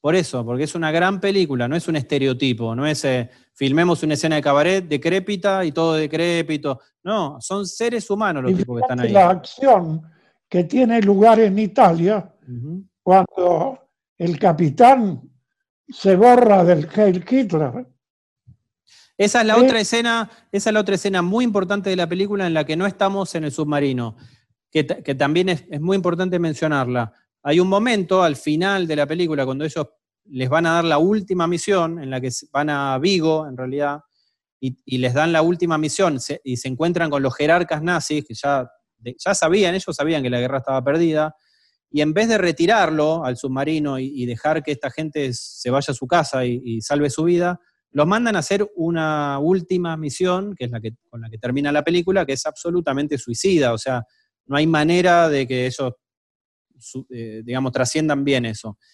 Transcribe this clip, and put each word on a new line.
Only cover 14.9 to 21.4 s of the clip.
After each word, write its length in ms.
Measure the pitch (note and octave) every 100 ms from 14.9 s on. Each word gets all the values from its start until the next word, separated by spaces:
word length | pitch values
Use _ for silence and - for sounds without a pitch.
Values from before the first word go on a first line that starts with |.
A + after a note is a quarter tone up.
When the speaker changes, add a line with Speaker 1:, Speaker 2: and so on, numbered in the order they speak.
| C4+ G#3 C#3+ - _ _ _ _ _ _
Speaker 2:
se 280 | - G3 F#3
borra 480 | A#3+ B3 A#3 G3
del 220 | F3 E3 D3+
Heil 300 | - G#3 F3+ F3
Hitler. 580 | C4 A3 E3 C#3 A#2 B3+ _ _ _ _ _ - - _ _ _ _ _ -
Speaker 1:
Esa 240 | G#3 A#3+
es 60 | A3
la 80 | A3+
Speaker 2:
¿Eh? 60 |
Speaker 1:
otra 180 | C4 A#3
escena, 500 | G#3 A#3 A#3 A#3 G#3+ - _
esa 160 | G3+ A3+
es 40 |
la 60 | G#3+
otra 160 | G3+ F#3+
escena 260 | G3+ F#3+
muy 220 | F3 A3